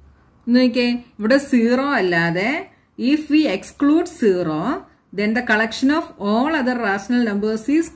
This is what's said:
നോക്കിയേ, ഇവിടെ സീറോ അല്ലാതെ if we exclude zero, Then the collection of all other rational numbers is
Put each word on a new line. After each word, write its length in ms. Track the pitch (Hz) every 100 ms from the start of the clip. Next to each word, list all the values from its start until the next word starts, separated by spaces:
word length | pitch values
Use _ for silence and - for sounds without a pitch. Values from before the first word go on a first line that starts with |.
| - _ _ _ - 247
നോക്കിയേ, 320 | 254 247 240 240 - -
ഇവിടെ 200 | 208 277 277
സീറോ 360 | 247 226 247 277 269
അല്ലാതെ 500 | 185 170 170 170 214 320 381 _ _ - 233
if 100 | 302 -
we 80 | 302 285 190
exclude 520 | - - 285 311 339 -
zero, 380 | 220 180 170 151 196 359 - _ _
Then 180 | 180 208
the 80 | 226
collection 480 | 240 214 220 - 262
of 140 | 311 320 -
all 320 | 202 214 277 320
other 160 | 247 247
rational 460 | 220 202 - 247
numbers 380 | 233 202 214 220 220
is 180 | 302 330